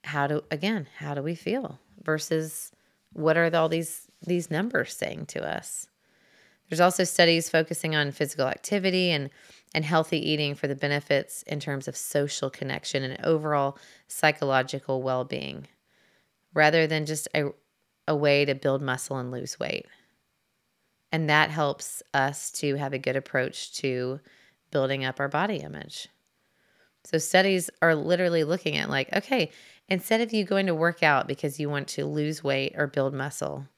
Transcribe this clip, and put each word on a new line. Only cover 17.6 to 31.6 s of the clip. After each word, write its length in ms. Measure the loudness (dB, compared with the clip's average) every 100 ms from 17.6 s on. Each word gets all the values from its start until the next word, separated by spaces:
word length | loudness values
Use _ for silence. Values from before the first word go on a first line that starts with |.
| _ _ _ _ -2
a 80 | 2
way 280 | 4 6
to 100 | 4
build 280 | 2 2 0
muscle 360 | 0 -4 -4 -6
and 120 | -6
lose 300 | -8 -10 -8
weight. 260 | -6 -6 -8 -20 _ _ _ _ _ _ _ _ _ _ _
And 180 | -2 4
that 200 | 4 4
helps 520 | 2 0 0 -8 -12 -2
us 380 | 0 0 -2 -10
to 220 | -4 -2
have 180 | -2 -2
a 60 | -4
good 180 | -2 -4
approach 580 | -2 -2 -2 -6 -12 -6
to 420 | -4 -2 -4 -6 _ _ _ _ _
building 340 | 0 0 0
up 160 | -2 -4
our 80 | -2
body 280 | -2 -2 -4
image. 520 | -8 -12 -14 -14 -16 _ _ _ _ _ _ _ _ _
So 140 | -4 -2
studies 520 | 4 4 6 2 -2 _
are 140 | 4
literally 480 | 4 2 2 2 2
looking 340 | 2 0 0 -2
at, 140 | 0
like, 220 | -2 0
okay, 380 | -2 0 0 0 -6 -20 -20 _
instead 320 | -4 2 0
of 120 | 2
you 120 | 0
going 220 | 2 2 2
to 80 |
work 300 | 2 2 4
out 240 | 4 4 2
because 320 | -4 -4 -4